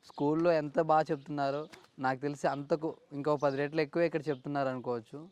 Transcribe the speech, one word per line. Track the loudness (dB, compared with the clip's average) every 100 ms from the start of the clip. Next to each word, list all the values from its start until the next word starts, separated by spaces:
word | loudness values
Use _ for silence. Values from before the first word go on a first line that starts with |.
| -18
స్కూల్లో | -2 0 2 4
ఎంత | 4 2 0
బాగా | 4 4 4
చెప్తున్నారో | -2 -4 -2 -2 -2 -6 -14 -20 -4
నాకు | -2 0
తెలిసి | -2 -2 -2
అంతకు | -2 -2 -2 -2 -8 _
ఇంకో | -6 0 2
పది | 2 2
రెట్లు | -2 0
ఎక్కువే | 0 2 0
ఇక్కడ | 0 -4
చెప్తున్నారు | -4 -4 -2 -2
అనుకోవచ్చు. | -2 -4 -6 -6 -16 -18